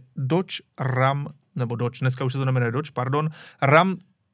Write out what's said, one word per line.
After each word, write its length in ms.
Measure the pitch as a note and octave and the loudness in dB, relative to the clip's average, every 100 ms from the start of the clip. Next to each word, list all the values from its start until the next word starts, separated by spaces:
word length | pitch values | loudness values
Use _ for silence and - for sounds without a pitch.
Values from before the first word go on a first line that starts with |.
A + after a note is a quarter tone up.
| - - | -8 -8
Dodge 460 | C3 E3 F#3+ - - - | -2 -2 -2 -10 -14 -8
Ram, 480 | C3 B2+ C3 C#3 C#3+ - _ - | -4 0 0 0 -6 -14 _ -6
nebo 200 | A#2+ A#2 | -4 -4
Dodge, 240 | A#2+ - | -4 -2
dneska 240 | C3 B2+ C3 | -2 0 -2
už 80 | |
se 40 | C3+ | -2
to 60 | C3 | 0
nemenuje 260 | B2+ A#2+ | 0 0
Dodge, 200 | A#2+ D3+ | -2 -6
pardon, 360 | - B2+ C#3+ D#3 - - - | -6 -2 0 -2 -6 -16 -2
Ram 360 | C#3 D#3 F#3+ F3+ - _ _ | 6 6 6 0 -10 _ _